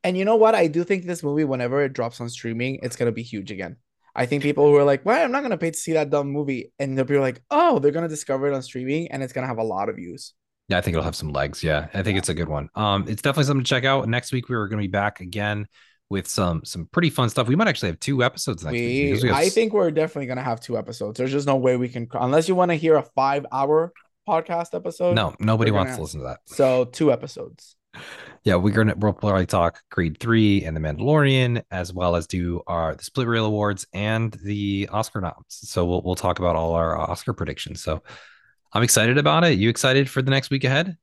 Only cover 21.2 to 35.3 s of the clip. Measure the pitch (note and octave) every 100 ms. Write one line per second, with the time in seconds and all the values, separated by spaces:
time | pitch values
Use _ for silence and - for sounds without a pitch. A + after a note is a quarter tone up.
21.2 | C3 C#3 C#3+ C3+ B2+ B2+ B2 A#2+ A#2 A#2
22.2 | B2 D3+ E3 F#3 F3+ D#3+ D#3+ D#3 - -
23.2 | C3+ C#3+ C3+ C3+ C#3 D#3 E3+ - _ _
24.2 | - E3 E3 E3+ E3+ F3 F3+ - F3 A2+
25.2 | F2+ - G#2+ A2 A2 G2+ F2+ - D#2 D2+
26.2 | C2 - - - C3 B2+ B2 - D#3 A#2+
27.2 | A#2 - - - - _ _ - - -
28.2 | - - G#2 F2+ G2+ G2 G#2+ F#2+ G#2 F#2+
29.2 | G#2+ F#2+ F2 F#2+ E2+ - _ - E2+ D2+
30.2 | A2+ A2+ G#2+ G2 D#2+ D#2+ D#2 D2+ A#2+ D#3
31.2 | C#3 C3 B2 A#2 - F#2 F2+ F#2 F2+ F2
32.2 | E2 F#2 F2 F2 - E2+ D#2+ D2+ - -
33.2 | A#2 A#2 A2 G#2 G#2 G#2 - F#2 G#2+ A2+
34.2 | A2+ G#2 G2+ G#2 G2+ G2 G2 G#2 A2 G#2+
35.2 | F2